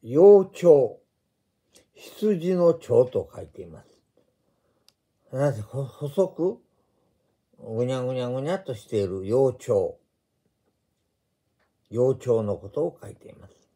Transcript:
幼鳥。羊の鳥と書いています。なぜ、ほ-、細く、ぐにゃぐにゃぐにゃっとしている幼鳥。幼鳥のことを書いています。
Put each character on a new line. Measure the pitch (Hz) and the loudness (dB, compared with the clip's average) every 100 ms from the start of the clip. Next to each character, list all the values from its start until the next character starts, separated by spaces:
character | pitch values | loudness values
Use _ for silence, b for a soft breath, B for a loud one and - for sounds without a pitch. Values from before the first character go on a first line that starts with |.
| 113 | -2
幼 | 139 196 202 | 6 8 8
鳥。 | 190 - 175 143 120 - _ _ _ _ _ _ _ b b | 6 0 6 6 4 -4 _ _ _ _ _ _ _ b b
羊 | _ - - 214 190 170 | _ -20 -6 -2 -2 -2
の | 180 170 | 2 2
鳥 | 160 - 120 127 | 2 0 2 2
と | 101 85 | -2 -8
書 | - | -16
い | 82 | -20
て | - | -18
い | 85 | -20
ま | 78 | -20
す。 | _ _ _ _ _ _ _ _ _ _ _ _ _ _ _ | _ _ _ _ _ _ _ _ _ _ _ _ _ _ _
な | 131 143 | -4 -4
ぜ、 | 107 | -4
ほ-、 | 104 131 | -10 -10
細 | 131 - 147 170 185 | -12 -12 -8 -4 -4
く、 | - 175 233 _ _ _ _ _ _ _ _ _ _ | -2 -6 -6 _ _ _ _ _ _ _ _ _ _
ぐ | 110 113 | -10 -6
に | 123 | -4
ゃ | 131 | -4
ぐ | 127 | -6
に | 127 | -6
ゃ | 123 | -6
ぐ | 127 | -6
に | 143 | -6
ゃ | |
っ | 196 | -8
と | 190 120 | -8 -14
し | - | -8
て | 110 | -6
い | 98 | -4
る | 95 95 | -8 -4
幼 | 123 135 | 0 0
鳥。 | - - 104 87 - _ _ _ _ _ _ _ _ _ _ _ _ _ _ _ _ _ _ _ | -2 -4 -2 -2 -8 _ _ _ _ _ _ _ _ _ _ _ _ _ _ _ _ _ _ _
幼 | 113 127 | -2 -2
鳥 | 131 123 113 104 | -2 -2 -2 -2
の | 87 | -6
こ | 101 | -8
と | - | -6
を | 165 - | -6 -8
書 | 104 | -20
い | - | -20
て | - | -20
い | |
ま | - - | -20 -20
す。 | _ _ | _ _